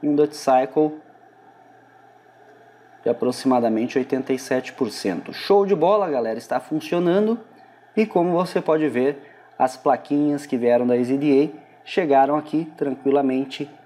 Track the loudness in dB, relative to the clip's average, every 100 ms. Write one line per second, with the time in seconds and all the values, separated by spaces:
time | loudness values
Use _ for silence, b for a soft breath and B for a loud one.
0 | 0 0 0 0 0 2 2 0 0 -2
1 | -18 -20 -20 _ -20 _ -20 -20 _ _
2 | -20 _ _ _ -20 -20 -20 -20 -20 -8
3 | -4 -2 -2 -2 0 2 2 0 0 -2
4 | -2 -4 -2 -6 -2 -4 -4 -6 -6 -4
5 | -6 -6 -8 -12 2 2 4 2 2 2
6 | 0 -2 -2 -6 -4 -6 -4 -6 -2 -2
7 | 2 2 2 -2 -6 B B B B -2
8 | 0 2 2 0 0 -2 0 0 2 2
9 | 0 -2 B B B -2 -2 0 0 0
10 | 0 0 0 -2 -4 0 2 2 4 0
11 | 0 0 4 4 2 -2 B B -6 -4
12 | 2 4 4 2 -2 -6 -6 -6 -6 -4
13 | 0 2 2 -2 -4 -8 -12 -14